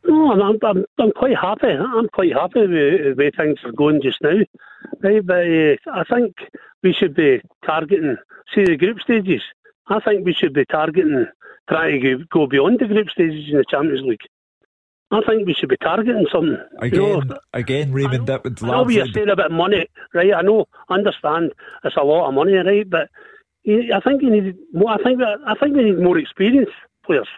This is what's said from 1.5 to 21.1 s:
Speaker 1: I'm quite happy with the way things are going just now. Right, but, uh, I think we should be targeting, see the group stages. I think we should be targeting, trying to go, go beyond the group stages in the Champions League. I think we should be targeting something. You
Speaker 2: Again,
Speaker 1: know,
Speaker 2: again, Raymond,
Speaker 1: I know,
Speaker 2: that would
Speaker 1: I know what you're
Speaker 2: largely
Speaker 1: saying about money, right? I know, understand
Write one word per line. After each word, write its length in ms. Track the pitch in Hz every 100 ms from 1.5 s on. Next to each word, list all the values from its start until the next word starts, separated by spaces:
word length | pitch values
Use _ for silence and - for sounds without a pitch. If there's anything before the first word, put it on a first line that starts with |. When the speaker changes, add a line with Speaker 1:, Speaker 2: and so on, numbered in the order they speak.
| 214 247
Speaker 1:
I'm 420 | 139 220 226 226
quite 220 | - 180
happy 280 | 131 180 247
with 100 | 202
the 440 | 165 143 190 143 127
way 140 | 143 -
things 220 | 151 139
are 80 | 123
going 280 | 113 147 151
just 220 | 131 113
now. 160 | 147 196 208 _ - - - -
Right, 240 | 190 214 185
but, 180 | 180
uh, 320 | 175 160 156 139 -
I 120 | 220
think 320 | 165 247 233 - - - - _
we 80 | 185
should 200 | 165 185 139
be 240 | 151 123 - _
targeting, 520 | - 156 156 196 151 113 _ - -
see 80 | -
the 120 | 190 160
group 240 | 180 220
stages. 420 | - 226 190 131 - _ _ _ -
I 100 | 208
think 260 | 214 208
we 80 | 180
should 200 | 156 170
be 100 | 139 131
targeting, 600 | 156 160 160 156 139 113 _ - - -
trying 320 | 160 160 143
to 180 | 131 127
go, 60 | 165
go 160 | 165 143
beyond 320 | 139 156 247
the 80 | 233
group 220 | 208 208
stages 400 | - 165 156 147
in 60 | 147
the 60 | 131
Champions 380 | 143 160 135 135
League. 140 | 107 - _ _ _ _ _ _ _ _
I 100 | 208 220
think 200 | 220 190
we 80 |
should 140 | 156 131
be 80 | 131
targeting 500 | - 185 226 220 180
something. 260 | 170 160 - - -
You 40 | 120
Speaker 2:
Again, 400 | 165 202 185 135
Speaker 1:
know, 100 | - _
Speaker 2:
again, 400 | 123 120 135 147
Raymond, 220 | 131 139
Speaker 1:
I 40 | 127
know, 60 |
Speaker 2:
that 200 | 120 131
would 180 | 131 107
Speaker 1:
I 40 | 113
know 160 | 254
what 100 | 247
you're 120 | 220
Speaker 2:
largely 80 | 143
Speaker 1:
saying 140 | 214 208
about 220 | 190 170
money, 340 | 165 180 202 - - -
right? 220 | 175 185
I 80 | 185
know, 240 | 185 220 - _ -
understand 640 | 185 208